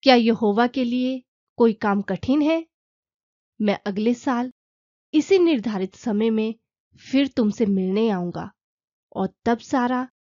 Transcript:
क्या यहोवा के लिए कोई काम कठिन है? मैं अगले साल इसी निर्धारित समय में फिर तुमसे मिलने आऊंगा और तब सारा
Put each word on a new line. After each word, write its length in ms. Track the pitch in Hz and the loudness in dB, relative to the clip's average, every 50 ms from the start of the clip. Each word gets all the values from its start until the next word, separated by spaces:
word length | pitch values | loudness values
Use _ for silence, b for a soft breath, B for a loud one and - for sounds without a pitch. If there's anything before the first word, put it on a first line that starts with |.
क्या 120 | - 269 254 | 6 6 4
यहोवा 520 | 240 226 226 226 - 220 208 202 214 240 | 6 4 2 0 2 0 0 2 2 0
के 180 | 247 240 269 254 | 0 0 -4 -4
लिए 380 | 240 240 254 254 254 262 254 _ _ _ _ _ _ _ | -2 -2 -4 -4 -4 -4 -6 _ _ _ _ _ _ _
कोई 160 | - 240 233 | 2 2 2
काम 300 | 220 _ - 208 196 202 | 2 _ -2 -2 -2 -2
कठिन 400 | 196 - 190 175 - - 262 302 | -2 -4 -6 -6 -2 0 0 2
है? 240 | 294 302 330 330 330 _ _ _ _ _ _ _ _ _ _ _ _ _ _ _ _ _ _ _ | 2 0 0 -2 -4 _ _ _ _ _ _ _ _ _ _ _ _ _ _ _ _ _ _ _
मैं 180 | 208 202 196 - _ | -2 -2 -2 -2 _
अगले 280 | 208 196 202 208 233 247 | -6 -4 -2 0 0 -2
साल 380 | 240 - 294 254 240 247 254 - _ _ _ _ _ _ _ _ _ _ _ - | -2 -2 -4 -2 -2 -4 -6 -10 _ _ _ _ _ _ _ _ _ _ _ 0
इसी 240 | 311 294 - 381 381 | 0 2 4 4 4
निर्धारित 560 | 349 339 320 240 202 240 214 190 190 185 _ | 4 4 2 0 -2 -4 -4 -4 -6 -6 _
समय 360 | - - 247 208 208 220 226 | -10 -6 -4 -2 0 0 0
में 240 | 220 220 220 220 226 _ _ _ _ _ _ _ _ - - - | 0 0 -2 -4 -6 _ _ _ _ _ _ _ _ -20 -12 -2
फिर 180 | - 269 285 262 | 0 0 0 0
तुमसे 380 | _ - 233 208 202 - 240 | _ 0 0 0 0 0 0
मिलने 440 | 202 202 190 185 185 190 214 226 226 | 0 0 0 0 0 0 0 0 0
आऊंगा 420 | 208 180 175 175 170 165 160 190 _ _ _ _ _ _ _ _ _ _ _ _ | 0 -2 -4 -6 -8 -8 -10 -12 _ _ _ _ _ _ _ _ _ _ _ _
और 220 | - - 190 190 _ _ _ | -6 -4 -4 -4 _ _ _
तब 140 | 233 233 226 | -2 -2 -2
सारा 500 | - - - 254 240 247 254 247 254 254 _ _ | -2 -4 -2 0 0 0 -2 -4 -4 -8 _ _